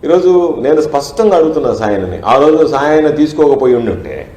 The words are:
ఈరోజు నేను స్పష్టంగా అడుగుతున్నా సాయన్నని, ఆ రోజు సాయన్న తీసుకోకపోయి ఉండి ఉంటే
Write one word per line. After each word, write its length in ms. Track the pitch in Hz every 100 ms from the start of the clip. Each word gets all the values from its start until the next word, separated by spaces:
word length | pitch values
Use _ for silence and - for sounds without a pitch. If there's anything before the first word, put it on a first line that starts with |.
ఈరోజు 280 | 135 180 180 180 170 -
నేను 160 | 131 156 151
స్పష్టంగా 480 | 143 143 - 214 180
అడుగుతున్నా 340 | 156 151 131 98
సాయన్నని, 400 | 104 98 92 87 104
ఆ 40 | 131
రోజు 160 | 147 156 147
సాయన్న 380 | 135 147 156 151 147
తీసుకోకపోయి 540 | 151 151 147 139 131 120
ఉండి 120 | 113
ఉంటే 220 | 87 85 69 71